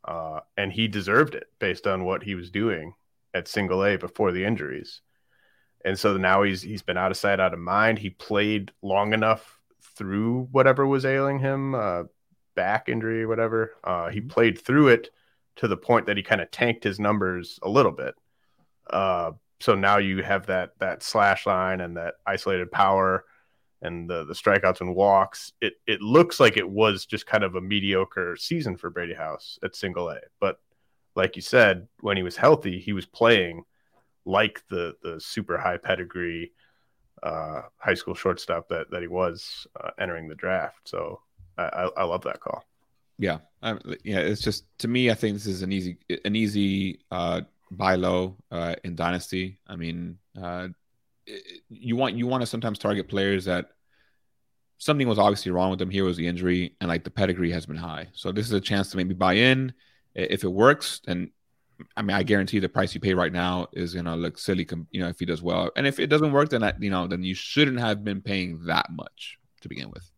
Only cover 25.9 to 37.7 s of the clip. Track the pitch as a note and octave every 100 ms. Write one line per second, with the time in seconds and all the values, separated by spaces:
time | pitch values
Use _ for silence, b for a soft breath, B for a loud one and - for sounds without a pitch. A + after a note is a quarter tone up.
25.9 | G#2+ G#2 C#3+ F3 - A#2+ G#2 F#2 G2 A2
26.9 | F#2+ - G#2+ - G#2+ F#2+ F#2 F#2 G#2 G2
27.9 | F#2+ F#2+ - F2 E2+ - E3+ B2 F2 F2+
28.9 | E2+ F2 E2 D#2+ D2+ - - - - G2
29.9 | E2+ F2 D2+ - _ G2 - _ _ _
30.9 | _ _ - F#2+ - - B2+ G#2+ F2+ G#2
31.9 | _ G#2+ F#2+ F2+ - C#3 D3+ G#2 F#2 G#2+
32.9 | G2 - - A#2 A2 F2 E2 - _ _
33.9 | _ _ _ F#2 F#2+ G#2+ - _ F2+ E2+
34.9 | - F2 D#2+ - - G2 E2+ F#2+ F2 -
35.9 | F#2 F2 F2+ F2 E2+ E2 _ _ _ _
36.9 | _ _ _ - D#2+ D#2 C#2+ -